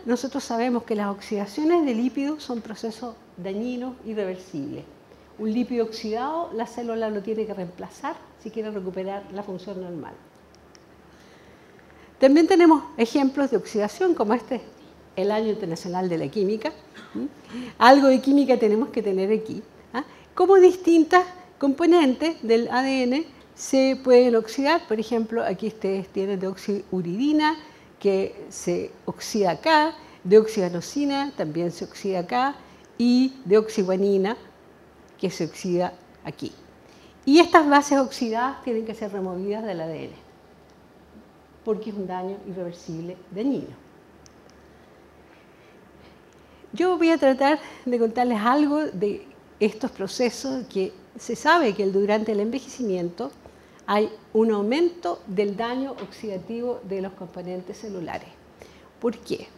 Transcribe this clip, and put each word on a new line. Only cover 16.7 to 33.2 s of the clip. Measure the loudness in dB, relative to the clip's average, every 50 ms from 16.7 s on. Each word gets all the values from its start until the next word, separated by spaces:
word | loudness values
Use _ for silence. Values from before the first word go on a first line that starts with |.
| -8 -10 -16 -20 -20 -20 -20 -12 -10
¿Mm? | -8 -8 -8 -10 -14 -20 -16 -14 -14 -14 -14 -2 4
Algo | 8 8 8 10 8 6
de | 6 4
química | 4 4 4 4 4 4 2 2
tenemos | 4 2 2 2 0 -2
que | -4 -4 -4
tener | -2 -2 -2 0 0 -2
aquí, | -2 -2 -6 -10 -12 -12 -16 -20 -20 -20 -10 -8
¿ah? | -8 -8 -8 -14 -20 -20 -12 -2
Cómo | 0 4 6 8
distintas | 8 8 8 6 4 2 4 6 6 6 6 4 4 4 2 -4 -16 -20 -20 -8 -2
componentes | -2 -2 0 2 4 6 6 6 6 4 2 0 -2 -2 -2 -4 0
del | 2 2 2 2 0
A | 0 -2 0
D | 0 0 0 0
N | 0 0 -2 -2 -6 -12 -20 -20 -20 -18
se | -16 -6 0 2 4 4 4 2 0 4
pueden | 6 8 8 8 6 4
oxidar. | 2 0 -2 -4 -2 0 2 2 0 0
Por | -2 -4 -4
ejemplo, | -2 -2 -2 -2 -2 -2 -2 -2 -2
aquí | -2 -4 -4 -4 -6
ustedes | -6 -4 -4 -2 -2 -2 -4 -6
tienen | -4 -4 -2 -2 -2 -4
deoxiuridina, | -4 -6 -6 -6 -4 -4 -4 -4 -4 -4 -4 -4 -4 -4 -4 -2 0 2 2 4 2 2 0 -2 -8 -16 -20 -20 -20 -20 -20 _
que | 0 2 2 2 0 -2 -6 -12 -16 -16
se | -16 -8 -4 -4 -2 -2 -4 -8 -12 -12 -12
oxida | -12 -10 -10 -10 -4 -2 0 2 2 0
acá, | 0 2 2 4 4 4 2 -2 -8 -16 -20 -20 -12 2
deoxianosina | 8 8 8 8 6 2 -2 -2 0 -2 -4 -8 -6 -4 -2 -2 0 0 -2 -4 -4 -4
también | -6 -6 -4 -2 -2 -2 -4 -4
se | -6 -10
oxida | -12 -12 -8 -6 -4 -4 -4
acá, | -4 -2 -2 0 0 0 -2 -6 -14 -20 -20 -20 -20 -18 -4 0
y | 2 4 6 4